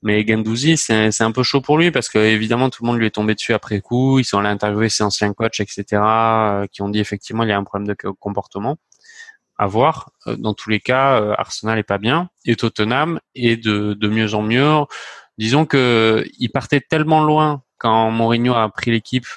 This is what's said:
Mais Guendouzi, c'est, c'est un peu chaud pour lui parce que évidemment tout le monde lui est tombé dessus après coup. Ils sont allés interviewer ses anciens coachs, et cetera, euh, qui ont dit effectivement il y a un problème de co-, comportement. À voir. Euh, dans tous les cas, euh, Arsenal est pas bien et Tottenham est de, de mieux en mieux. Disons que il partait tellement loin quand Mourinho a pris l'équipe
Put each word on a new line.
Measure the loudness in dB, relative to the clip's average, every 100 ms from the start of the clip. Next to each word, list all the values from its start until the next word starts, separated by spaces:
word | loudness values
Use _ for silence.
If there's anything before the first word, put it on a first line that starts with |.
Mais | 0 0
Guendouzi, | 2 0 0 -2 2 0
c'est, | 2 2 2
c'est | 2
un | 0
peu | 0
chaud | 0 0
pour | 2 2
lui | 4
parce | 0 -2
que | 2
évidemment | 4 2 2 0 0
tout | -2
le | -2
monde | 0
lui | 0
est | 0
tombé | -2
dessus | -2 0 -2
après | -2 -6
coup. | -2 0 2 2
Ils |
sont | 2 0
allés | 0
interviewer | 0 -2 0 0
ses | 0
anciens | -2 0 -2
coachs, | 0 -4 -2
et | -6
cetera, | -6 -2 0 2 2 2 2 2 0
euh, | -4
qui | -6
ont | -4
dit | -2
effectivement | -4 -6 -8 -2
il | 0
y |
a | 0
un |
problème | -2 -6 -6
de | -6
co-, | -8
comportement. | -8 -6 -6 -8 -8 -6 -8 _ _ _ -20 -20 -20 _ _
À | -2
voir. | 2 0 0 -12 _ -10
Euh, | -6
dans | -4
tous | -6 -4
les | -4
cas, | 0 0 2 2
euh, | 0 -2
Arsenal | -4 -6 -4 -4
est |
pas | -2 -2
bien | 0 -2 -4 _ -4
et | -2
Tottenham | -2 -2 -2 0 -2 -4 _
est | -2 0 0
de, | 0 0 -2 -2
de | 0
mieux | 0 0 -2
en |
mieux. | 0 2 4 2 0 -8 -16 -20 -20 -6
Disons | 0 2 2
que | 2 4 4 4 2 -2 -6
il | -4
partait | -4 -2 -2
tellement | 0 -2 2 2
loin | 4 2 2 -2 _ _
quand | 0 2 2
Mourinho | 0 2 2 2
a | 2 0
pris | -2 -2
l'équipe | -2 -2 -6 -6